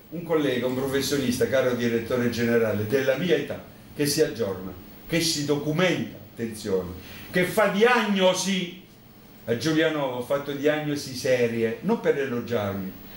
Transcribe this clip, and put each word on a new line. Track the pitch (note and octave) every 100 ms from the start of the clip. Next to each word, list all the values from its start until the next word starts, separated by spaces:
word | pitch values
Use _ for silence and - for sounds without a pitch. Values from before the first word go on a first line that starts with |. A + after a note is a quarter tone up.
| -
un | E3
collega, | - D#3+ C#3 A#2+ B2
un | B2+
professionista, | C3+ C3+ C3+ C#3+ B2 - A#2
caro | C3 B2+
direttore | A#2+ A#2+ A#2 - B2+ A#2+
generale, | A2+ A#2 A#2 A2 G#2 G#2
della | C3+ C3 C#3+
mia | F3+ D3
età, | - F#2 - - - -
che | C#3+
si | D3+
aggiorna, | D3 G#2+ G2+ F2+ F#2+ - - - -
che | E3
si | E3 D3 C#3+
documenta, | C#3+ D3 D#3 F3+ C#3 G#2 - -
attenzione, | - A2+ G#2+ G#2 F#2 F2 - - - -
che | F3+ F3
fa | A3 G3+
diagnosi, | G3 A#3 A#3+ G#3 F#3+ F#3 F3+ F#3 F#3 E3+ - - - - - - - -
a | A2+
Giulianova | D3+ D#3 D#3+ D3+ C3+ B2
ho |
fatto | B2 C#3+ C#3+
diagnosi | C#3 D3 D3+ D3 C#3+ - B2+
serie, | C3+ B2 A#2 A2+ A2+ A2+
non | F3+ A3+
per | E3 C#3
elogiarmi, | C3 A#2+ G#2+ A#2 G2+ G2 F#2+ - -